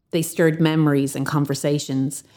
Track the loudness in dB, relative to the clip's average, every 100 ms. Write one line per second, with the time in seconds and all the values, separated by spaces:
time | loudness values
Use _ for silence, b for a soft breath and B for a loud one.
0 | _ -4 -4 2 2 4 2 4 2 2
1 | 0 -4 -2 -2 -2 -2 -2 -2 -2 -2
2 | -2 -6 b